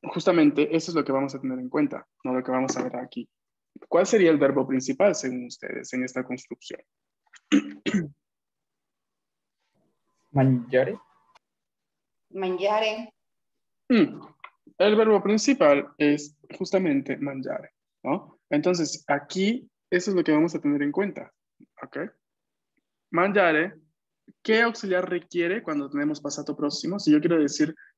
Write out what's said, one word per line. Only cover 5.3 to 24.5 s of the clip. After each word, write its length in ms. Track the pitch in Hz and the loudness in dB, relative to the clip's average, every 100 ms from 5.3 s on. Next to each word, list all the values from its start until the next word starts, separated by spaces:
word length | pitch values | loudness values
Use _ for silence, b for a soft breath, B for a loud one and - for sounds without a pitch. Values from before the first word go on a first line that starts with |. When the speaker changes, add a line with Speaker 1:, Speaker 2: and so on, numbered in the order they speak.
| 127 120 | -8 -10
Speaker 1:
ustedes, 440 | - - - - | -14 -12 -12 -10
en 100 | 127 | -8
esta 180 | 127 127 | -6 -8
construcción? 560 | 127 127 - 120 - - _ _ _ _ _ - _ | -8 -10 -12 -18 -16 -18 _ _ _ _ _ -20 _
<clears throat> 640 | - - - - 202 156 - _ _ _ _ _ _ _ _ _ _ _ _ _ _ _ _ _ _ _ _ _ | 0 0 -10 -4 -2 -4 -10 _ _ _ _ _ _ _ _ _ _ _ _ _ _ _ _ _ _ _ _ _
Speaker 2:
Mangiare. 680 | 143 135 127 117 131 139 220 _ _ _ _ _ _ _ _ _ _ _ _ _ | 2 4 2 2 0 0 -4 _ _ _ _ _ _ _ _ _ _ _ _ _
Speaker 3:
Mangiare. 840 | 190 190 180 196 214 220 220 233 _ _ _ _ _ _ _ _ | -6 -4 -2 0 0 0 -4 -10 _ _ _ _ _ _ _ _
Speaker 1:
Mm, 300 | 240 165 - - _ - _ _ _ | 4 4 0 -20 _ -20 _ _ _
el 180 | 196 214 | 2 4
verbo 260 | 220 208 | 4 4
principal 720 | 196 214 214 269 156 143 139 _ | 4 0 2 4 6 4 2 _
es 380 | 147 147 147 _ _ - | 2 2 -2 _ _ -10
justamente 580 | 185 190 185 139 131 135 | -2 0 2 0 -2 -6
mangiare, 520 | 143 135 127 - - _ _ _ | -6 -8 -8 -10 -10 _ _ _
¿no? 360 | 127 170 - _ _ | -6 -6 -6 _ _
Entonces, 560 | 147 175 180 151 - - | 0 2 0 -2 -6 -4
aquí 640 | 143 - 185 196 240 - _ _ | -4 -2 -2 -2 -2 -6 _ _
eso 200 | 180 180 | -2 0
es 60 | 185 | 0
lo 80 | |
que 80 | 156 | 2
vamos 220 | 151 165 | 2 2
a 60 | 160 | 0
tener 220 | 147 143 | -2 0
en 100 | 143 | -2
cuenta, 380 | 147 202 147 - _ _ _ - _ | -2 -4 -6 -16 _ _ _ -20 _
¿ok? 160 | 135 139 190 _ _ _ _ _ _ _ _ _ _ | -14 -10 -12 _ _ _ _ _ _ _ _ _ _
Mangiare, 640 | 165 190 202 180 156 175 - _ _ _ _ _ _ | -2 2 4 4 4 0 -6 _ _ _ _ _ _
¿qué 200 | - | 0